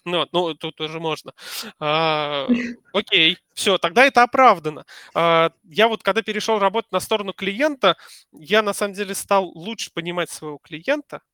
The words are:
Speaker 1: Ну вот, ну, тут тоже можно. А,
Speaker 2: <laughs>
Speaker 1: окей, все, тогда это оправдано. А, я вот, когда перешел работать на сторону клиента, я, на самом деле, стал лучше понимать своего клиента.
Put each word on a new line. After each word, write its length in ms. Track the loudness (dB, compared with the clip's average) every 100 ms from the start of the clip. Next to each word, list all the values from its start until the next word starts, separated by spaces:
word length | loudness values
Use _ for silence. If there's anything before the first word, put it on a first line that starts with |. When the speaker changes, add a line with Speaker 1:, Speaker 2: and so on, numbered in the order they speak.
Speaker 1:
Ну 140 | -4 -2
вот, 120 | 0
ну, 200 | 0 -2
тут 220 | -4 -10 -10
тоже 240 | -10 -6
можно. 320 | -6 -6 -10 -18 -14 -12 -14 -6
А, 680 | -2 0 2 0 -2 -4 0
Speaker 2:
<laughs> 360 | -2 -2 -12 _
Speaker 1:
окей, 460 | -4 2 4 4 2 _
все, 240 | -4 0 0
тогда 260 | 2 4 4
это 160 | 4
оправдано. 600 | 4 6 6 6 -2 -10 -14 -20 -8
А, 360 | 0 2 4 2 -2
я 240 | _ 2 2
вот, 140 | 2
когда 200 | -2 -2
перешел 360 | -4 -4 -2 0
работать 320 | 0 0 -4
на 80 | -4
сторону 320 | -2 -4 -4
клиента, 640 | -6 -6 -2 -2 2 0 0 -6 -20 _
я, 300 | -20 -2 0
на 120 | 0
самом 200 | -2 -6
деле, 200 | -6 -8
стал 320 | -8 0 0 0
лучше 360 | -6 -10 -10 -10
понимать 360 | -8 -6 -4 -6
своего 280 | -8 -12 -14
клиента. 640 | -16 -8 -4 -4 -6 -16 -18